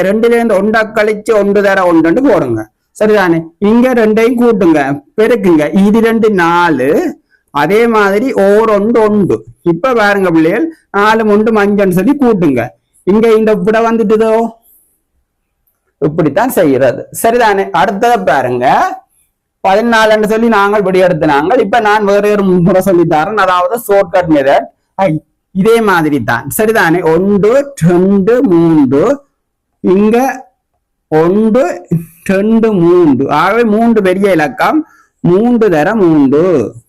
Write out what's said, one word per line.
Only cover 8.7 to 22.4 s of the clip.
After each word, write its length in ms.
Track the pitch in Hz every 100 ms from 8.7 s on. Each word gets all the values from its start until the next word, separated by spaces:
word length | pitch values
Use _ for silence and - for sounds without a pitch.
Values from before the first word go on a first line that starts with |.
| 208
ஒன்று 220 | 208 233 214
ஒன்று. 300 | 208 175 110 - - 175
இப்ப 200 | 170 262 240
பாருங்க 320 | 202 202 185 165
பிள்ளைகள், 280 | 160 208 320 - _ 202
நாலு 260 | 208 226 220 208
ஒன்று 240 | 220 214
அஞ்சுன்னு 360 | 202 202 196 175
சொல்லி 160 | 196 294
கூட்டுங்க. 400 | 247 196 165 123 120 - _ _ -
இங்க 220 | 208 226 220
இந்த 160 | 220 208 180
விடை 140 | 220 226
வந்துட்டுதோ, 460 | 226 220 214 220 220 226 - _ _ _ _ _ _ _ _ _ _ _ _ _ - 156
இப்படித்தான் 440 | 160 156 196 254 214
செய்யறது. 440 | 160 127 131 - - -
சரிதானே? 440 | 226 240 220 196 190 -
அடுத்ததை 380 | 196 202 240 233 185
பாருங்க, 360 | 143 127 123 131 202 370 - _ _ _ _ _ _ 190
பதினாலுன்னு 640 | 202 233 226 220 214 208
சொல்லி 180 | 220 233
நாங்கள் 300 | 208 202 214 190
விடை 160 | 185 185
எடுத்து 200 | 165 156
நாங்கள். 280 | 143 165 247
இப்ப 160 | 202 233 214
நான் 200 | 214 202
வேற 200 | 202 208
ஒரு 80 | 202